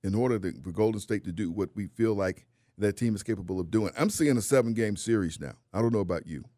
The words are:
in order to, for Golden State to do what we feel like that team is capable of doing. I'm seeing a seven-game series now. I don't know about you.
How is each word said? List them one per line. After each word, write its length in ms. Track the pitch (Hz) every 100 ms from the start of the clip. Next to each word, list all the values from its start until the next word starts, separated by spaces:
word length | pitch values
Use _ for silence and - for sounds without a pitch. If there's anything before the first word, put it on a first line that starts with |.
in 120 | 95 101
order 240 | 127 113
to, 140 | 92 -
for 100 | 76
Golden 300 | 85 107 110
State 220 | - 107 92
to 60 |
do 180 | 85 85
what 180 | 85 95 -
we 120 | 101
feel 260 | - 113
like 320 | 101 95 92 _ _ _ -
that 200 | 101 98
team 180 | 120 104
is 60 |
capable 360 | - 101 90 95
of 100 | 85
doing. 220 | 110 101 -
I'm 120 | 175
seeing 280 | - 151 123
a 40 |
seven-game 540 | 101 135 117 113 110 98
series 420 | - 113 87 -
now. 140 | 71 - _
I 80 | 95
don't 120 | 117
know 60 | 113
about 260 | 92 87 -
you. 180 | 73 -